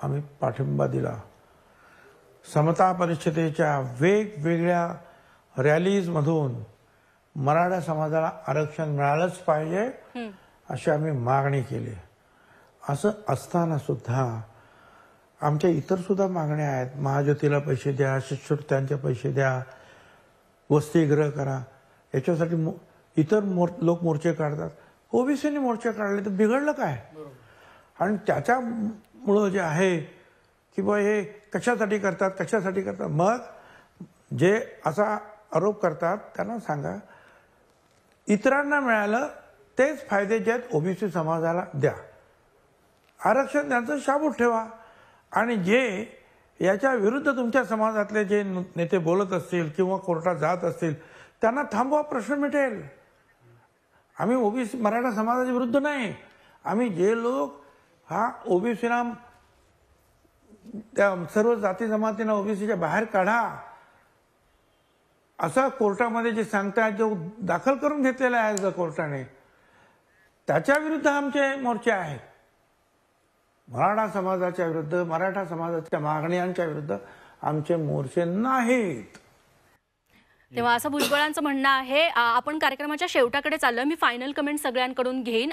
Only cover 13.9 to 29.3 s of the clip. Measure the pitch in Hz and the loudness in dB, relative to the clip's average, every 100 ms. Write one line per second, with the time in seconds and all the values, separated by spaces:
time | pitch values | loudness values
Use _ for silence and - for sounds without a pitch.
13.9 | 131 - 123 127 113 110 - - - - | -6 -2 0 0 -4 -10 -18 -20 -20 -20
14.9 | - - _ _ - 151 151 180 165 - | -20 -20 _ _ -4 0 2 2 2 0
15.9 | 190 175 196 196 180 151 151 151 131 127 | -2 0 0 2 0 -2 0 0 -2 -4
16.9 | 139 139 139 143 143 147 143 143 135 143 | -4 -2 2 2 2 2 2 0 -2 -2
17.9 | 135 135 135 131 139 - 143 - 135 135 | 0 0 0 -4 -8 -2 -4 0 0 0
18.9 | 143 143 127 131 131 135 127 127 - - | -2 -2 -2 -2 0 2 0 -6 -14 -20
19.9 | - - - _ _ _ _ - 147 143 | -20 -20 -20 _ _ _ _ 2 2 4
20.9 | 170 156 147 147 143 139 135 123 - _ | 2 4 4 2 0 -4 -4 -8 -16 _
21.9 | _ _ 139 127 170 165 170 160 - - | _ _ -2 0 0 2 0 -2 -4 -14
22.9 | _ _ - 151 214 202 180 175 170 165 | _ _ 2 4 4 2 2 0 2 2
23.9 | 170 170 151 170 160 151 147 165 - - | 2 2 0 0 0 -2 -4 -8 -10 -20
24.9 | _ _ 226 254 285 294 294 254 226 233 | _ _ 0 2 0 0 0 -2 0 -2
25.9 | 208 202 202 202 185 214 254 294 294 202 | -2 -2 -2 -2 2 4 4 2 0 0
26.9 | 127 - 156 147 127 - - - - _ | -2 -8 -16 -18 -18 -20 -20 -20 -20 _
27.9 | - 175 208 - 151 147 254 240 233 208 | -2 0 0 0 -2 2 0 0 -4 -4
28.9 | 220 - - 208 | -6 -16 -8 2